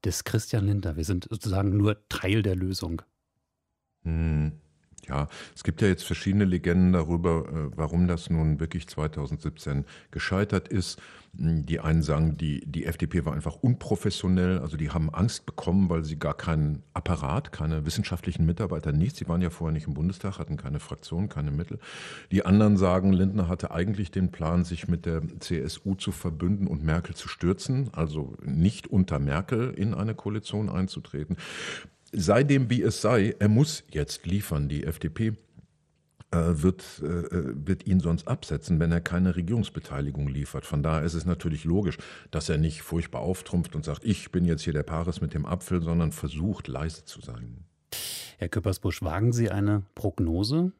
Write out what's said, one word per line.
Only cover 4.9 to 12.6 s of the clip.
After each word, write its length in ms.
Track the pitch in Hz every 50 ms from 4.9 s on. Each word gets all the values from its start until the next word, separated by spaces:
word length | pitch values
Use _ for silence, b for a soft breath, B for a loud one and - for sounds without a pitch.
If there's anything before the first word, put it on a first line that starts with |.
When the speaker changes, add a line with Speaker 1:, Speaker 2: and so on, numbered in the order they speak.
| _ - -
Speaker 2:
Ja, 220 | - - 71 73 B B B B B B
es 120 | - -
gibt 160 | - - -
ja 80 | 113 98
jetzt 160 | 90 - -
verschiedene 400 | - 85 - - 98 95 104 101
Legenden 480 | 92 90 87 - 90 85 92 92 90 90
darüber, 520 | 87 80 78 85 85 85 90 82 82 - -
äh, 220 | 73 80 76 69 -
warum 320 | 76 78 76 80 87 90
das 220 | 87 87 82 - -
nun 320 | 85 80 78 78 76 71
wirklich 260 | 80 80 - 87 -
zweitausendsiebzehn 960 | - - - 76 78 - 78 71 65 76 73 - 76 - - - 76 71 69 69 B B B B B
gescheitert 580 | - - - - 95 95 104 - 104 92 - -
ist. 280 | - 98 87 - - B B B B B B B -
Hm, 280 | - 69 82 82 78 67
die 160 | 64 80 -
einen 220 | - 78 80 82 76
sagen, 340 | 76 73 76 80 80 76
die, 260 | - 78 76 71 -